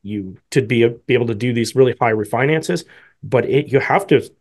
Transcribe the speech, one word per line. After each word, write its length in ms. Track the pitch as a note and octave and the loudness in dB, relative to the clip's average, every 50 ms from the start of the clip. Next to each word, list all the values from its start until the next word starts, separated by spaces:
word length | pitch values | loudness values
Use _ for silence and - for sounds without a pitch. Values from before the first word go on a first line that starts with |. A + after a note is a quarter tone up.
you 360 | _ G2 G#2 G#2 F#2+ F#2 F#2 - _ _ | _ -8 -8 -8 -8 -10 -16 -20 _ _
to 120 | - C#3+ | -2 -2
be, 260 | A#2+ G#2+ A#2+ A#2 A2+ A#2+ A#2+ - _ | 0 2 2 2 2 2 2 -4 _
be 80 | - B2 | 0 0
able 140 | A#2+ A#2+ | 0 0
to 80 | A#2 A2+ | -2 -4
do 180 | G2+ A#2 B2 A#2 | -4 -4 -2 -2
these 220 | A#2+ A#2 A2 - | -2 -4 -2 2
really 180 | B2+ C3 B2+ G#2+ _ | 2 2 2 2 _
high 120 | B2 A#2 A2 | 0 0 0
refinances, 680 | A2 G#2 - - A#2 C3 C#3 D#3 D#3+ D#3 - F3+ E3+ - _ - - _ _ _ _ - | -2 -4 -4 -2 0 0 0 0 -2 -2 -2 -4 -4 -6 _ -20 -20 _ _ _ _ -8
but 200 | G#2+ A#2 B2 - | -2 0 0 0
it, 220 | - A#2+ C#3 D3 - | 2 0 0 0 2
you 80 | C3 C3 | 0 0
have 260 | - - C#3 G3 G3 | 0 2 0 -2 2
to 220 | - D3+ B2 - - _ _ | 2 2 2 2 -2 _ _